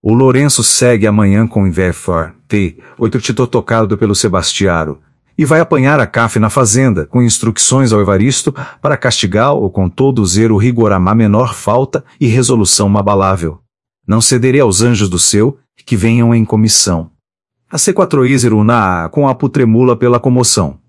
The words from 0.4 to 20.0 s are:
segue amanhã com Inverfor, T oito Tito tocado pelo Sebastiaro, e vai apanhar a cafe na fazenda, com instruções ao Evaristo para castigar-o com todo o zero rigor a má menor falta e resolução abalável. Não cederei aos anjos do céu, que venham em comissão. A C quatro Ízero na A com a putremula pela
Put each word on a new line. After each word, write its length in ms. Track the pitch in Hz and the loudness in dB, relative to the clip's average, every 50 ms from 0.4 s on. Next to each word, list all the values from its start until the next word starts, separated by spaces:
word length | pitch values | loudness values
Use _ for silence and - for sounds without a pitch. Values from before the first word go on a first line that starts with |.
| 143 143 - - | 2 0 0 0
segue 460 | 110 - - - 127 123 123 107 101 107 | -2 -2 0 0 2 2 2 2 2 2
amanhã 400 | 104 107 104 98 98 104 113 110 | 2 2 2 2 2 2 0 0
com 180 | - 110 98 | 0 0 0
Inverfor, 680 | 95 82 87 95 90 82 - - - 90 82 80 82 - _ _ _ | 0 0 -2 -2 -2 -4 -4 -6 -4 -4 -4 -4 -6 -10 _ _ _
T 280 | - 104 98 87 - - - - - - | -4 -2 -2 -4 -6 -10 -20 -20 -8 -4
oito 240 | 117 113 - 135 | -4 -2 -2 -4
Tito 260 | - - 117 107 127 117 | -6 -4 -2 -2 -2 0
tocado 500 | - 117 98 - 117 113 113 98 107 98 | 0 -4 -2 0 0 0 0 0 0 -2
pelo 160 | 117 104 101 | 0 0 0
Sebastiaro, 880 | - - 110 90 95 87 - - - 98 95 85 82 80 78 69 - _ _ _ _ _ _ _ - | 0 0 -2 -2 -2 -2 -4 -4 -2 -2 0 0 -2 -4 -6 -8 -14 _ _ _ _ _ _ _ -4
e 80 | 151 | 0
vai 160 | 131 160 156 | 2 2 2
apanhar 400 | 165 - 170 143 131 139 147 147 | 2 0 0 0 2 2 2 2
a 60 | 117 101 | 0 0
cafe 300 | - 117 117 107 - 117 | 0 -2 -2 0 0 0
na 120 | 107 107 | 0 0
fazenda, 560 | - 139 127 107 98 123 135 131 104 87 76 | 0 0 0 2 2 2 2 2 0 -2 -4
com 160 | - - 123 | -4 -2 0
instruções 720 | 123 117 107 - - 113 107 - - - 131 135 135 120 110 | 0 0 0 -2 -4 -4 -2 -2 -2 0 0 2 2 2 2
ao 80 | 104 | 2
Evaristo 520 | 101 92 101 95 104 135 135 - - 156 135 - 131 - - _ | 2 2 2 2 2 0 0 -2 -4 -6 -6 -6 -14 -16 -18 _
para 160 | - 143 147 - | -4 -4 -4 -2
castigar-o 720 | - 131 110 - - 95 90 104 117 139 143 135 104 95 | -2 -2 -2 -2 -4 -2 0 0 0 2 0 0 -2 -4
com 180 | - - 95 90 | -2 -2 -2 -2
todo 340 | - - 131 139 131 120 | -2 0 0 0 2 0
o 40 | 104 | 0
zero 320 | 90 85 101 113 113 110 98 | 0 0 0 2 2 2 2
rigor 340 | 104 127 123 117 113 107 | 2 0 2 2 0 0
a 80 | 101 92 | 2 0
má 160 | 90 92 104 | 0 2 2
menor 380 | 113 113 107 101 110 127 120 - | 2 2 2 2 0 0 -2 -4
falta 500 | - - - 107 123 135 131 - - - _ _ _ | -8 -4 -2 0 0 -2 -2 -6 -10 -10 _ _ _
e 80 | - 123 | -2 0
resolução 720 | 110 127 123 107 127 113 101 92 - - 107 98 101 104 | 0 0 0 0 0 0 0 0 0 0 0 0 0 0
abalável. 640 | 98 101 104 98 95 95 95 90 82 80 76 - _ _ _ _ _ _ _ _ _ | 0 0 0 0 2 0 0 -2 -4 -8 -8 -10 _ _ _ _ _ _ _ _ _
Não 140 | - 101 113 | -2 -2 0
cederei 400 | 110 - 135 123 117 131 127 143 | 0 0 0 0 2 2 2 2
aos 220 | 139 113 95 92 | 2 2 2 2
anjos 260 | 113 120 120 98 104 95 | 0 0 2 0 0 -2
do 100 | 90 87 | -2 -2
céu, 400 | - - - 101 110 135 135 _ _ _ _ _ _ | -2 0 0 0 0 0 -2 _ _ _ _ _ _
que 100 | - 123 | -4 -4
venham 400 | 101 90 113 117 120 117 117 117 | 0 0 0 2 2 2 2 2
em 80 | 113 110 | 2 0
comissão. 680 | - - 107 107 107 - - - - 90 82 82 - _ _ _ _ _ _ _ _ _ _ _ _ | 0 0 0 2 2 2 0 0 0 -2 -4 -6 -10 _ _ _ _ _ _ _ _ _ _ _ _
A 60 | - 160 | -8 -4
C 160 | - - 185 | -2 -2 0
quatro 320 | - 185 175 - 143 127 | 0 0 0 0 0 0
Ízero 380 | 123 139 131 113 120 110 107 107 | 2 0 2 2 2 2 2 2
na 420 | 110 120 117 104 92 92 87 82 | 2 2 2 0 0 -2 -4 -6
A 40 | 80 | -4
com 200 | - 147 143 135 | -2 -2 0 0
a 60 | 127 | 0
putremula 600 | - - 135 - 143 127 113 110 117 127 127 120 | -2 -4 -4 0 0 0 2 2 2 2 2 2
pela 240 | 113 | 0